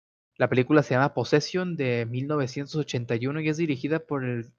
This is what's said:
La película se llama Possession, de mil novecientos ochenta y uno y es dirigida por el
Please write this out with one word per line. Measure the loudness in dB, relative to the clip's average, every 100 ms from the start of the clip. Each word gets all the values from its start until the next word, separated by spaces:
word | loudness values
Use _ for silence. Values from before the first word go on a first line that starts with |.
| _ _ _ -2
La | 2
película | 4 4 4
se | 4
llama | 2 2
Possession, | 0 2 2 2 -2 -4 -2
de | 0 0
mil | -2 -4 -2
novecientos | -2 -2 -4 -6 -4
ochenta | -2 -4 -2 -2
y | -2
uno | -2
y | -2
es | 0
dirigida | 0 -2 -2 -2
por | -2 -4
el | -2 -4 -8